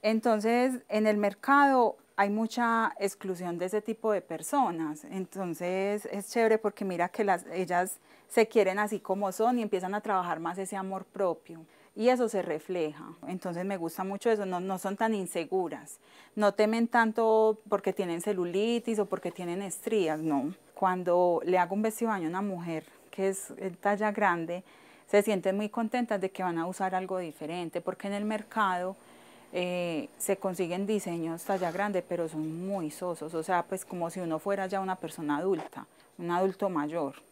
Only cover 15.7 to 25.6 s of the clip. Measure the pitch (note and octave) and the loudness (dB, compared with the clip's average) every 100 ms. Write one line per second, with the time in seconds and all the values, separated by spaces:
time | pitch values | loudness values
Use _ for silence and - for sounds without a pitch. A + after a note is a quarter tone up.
15.7 | C3+ - - _ - - - G#3 G3 G#3+ | -6 -12 -20 _ -20 -12 2 2 4 2
16.7 | A3+ A#3 A#3+ A3+ A3 A3+ A3 A3 A3 - | 4 4 4 4 4 6 6 6 4 0
17.7 | G3+ G3 F#3+ F#3 E3+ F#3+ G3 F3 F3+ A3 | 0 0 -2 -2 -2 -2 -2 0 0 2
18.7 | A#3 A#3 A3 G3 F#3+ F3 F3 F3 F3 G3 | 0 0 -2 0 -2 -6 -6 -6 -4 -6
19.7 | - - A3 E3 D#3 D#3+ C#3+ C#3 F#3 _ | -6 0 2 2 0 0 0 0 -6 _
20.7 | - F#3+ F#3 F3+ F3 F3+ E3 E3 F3+ F3 | 0 0 2 2 6 6 4 2 2 2
21.7 | G3 A3 A3 A#3 G3+ D#3+ F3+ G3+ F3+ E3+ | 0 -2 0 -2 0 -2 -2 -4 -4 -6
22.7 | D#3+ - - - - F#3+ F#3+ - - F#3+ | -6 -8 -20 -16 -2 -2 -2 -8 -8 -8
23.7 | F3 G3+ G3+ G#3+ G#3 G3+ E3+ E3 F3 - | -2 0 2 0 2 2 2 -2 -8 -10
24.7 | - - - - G3+ G#3 G3+ F#3+ G3 | -20 -20 -20 4 4 6 2 2 0